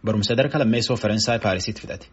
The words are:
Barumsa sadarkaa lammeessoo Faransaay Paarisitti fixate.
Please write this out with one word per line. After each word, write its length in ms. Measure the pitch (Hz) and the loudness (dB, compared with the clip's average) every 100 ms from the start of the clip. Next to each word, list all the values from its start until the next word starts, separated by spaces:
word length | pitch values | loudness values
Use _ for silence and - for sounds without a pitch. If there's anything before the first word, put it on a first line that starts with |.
Barumsa 240 | 110 104 101 | 0 0 2
sadarkaa 240 | 120 143 147 | 2 2 2
lammeessoo 360 | 113 117 113 120 | 2 2 2 0
Faransaay 420 | 107 104 113 117 | 0 0 0 0
Paarisitti 420 | 107 92 90 107 | 0 -2 -4 -8
fixate. 240 | - 90 - | -10 -12 -14